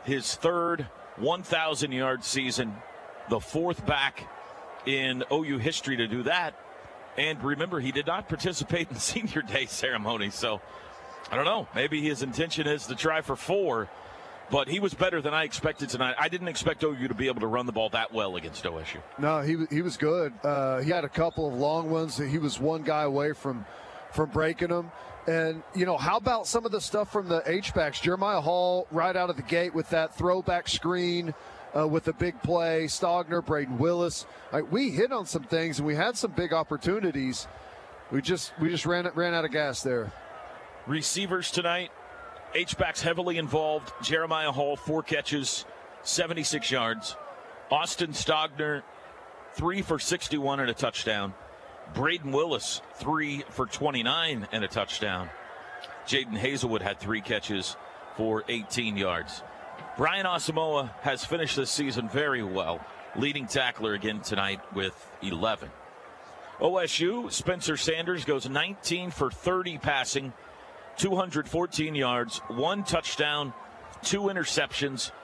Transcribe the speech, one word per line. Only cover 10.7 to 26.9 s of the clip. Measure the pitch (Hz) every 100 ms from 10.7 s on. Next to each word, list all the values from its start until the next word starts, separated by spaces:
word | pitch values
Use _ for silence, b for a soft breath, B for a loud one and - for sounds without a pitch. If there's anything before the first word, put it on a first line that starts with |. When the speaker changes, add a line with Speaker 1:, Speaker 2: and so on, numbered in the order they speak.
| B B B B B B
Speaker 1:
I | 117
don't | 151
know. | 220 -
Maybe | - 143 151
his | 151 139
intention | 135 117 165 160 147
is | 147 -
to | -
try | 160 160
for | 151 131
four, | - 190 185 113 101 B B B B B -
but | 139 135
he | 180
was | 196
better | - 185 175
than | 147
I | 156
expected | 156 - 156 156 139
tonight. | 123 127 127
I | 156
didn't | 180 175
expect | 160 170 156
O | 156
U | 139 127
to |
be | 113 131
able | 120
to | 110
run | 120 123
the |
ball | 113 110
that | 113 113
well | 110 101 90
against | 82 76 -
O | 82
S | 80
U. | - - -
Speaker 2:
No, | 147 156
he, | 143 160 160
he | 147
was | 180 -
good. | 151 175 156 113
Uh, | 147 143 135 131
he | 139
had | 175
a | 143
couple | - 165 160 156
of | 123
long | 143 160 160
ones. | 160 160 -
He | 147 151
was | 147 123
one | 139 160
guy | 147 151
away | 147 139 147
from, | 147 139 123 101 B B B B
from | - 151
breaking | - 160 160 175
them. | 175 170 B B B -
And, | 165 160 160 - 190
you | 180
know, | 160
how | 143 208
about | 226 233 185
some | 233 233
of |
the | 208
stuff | -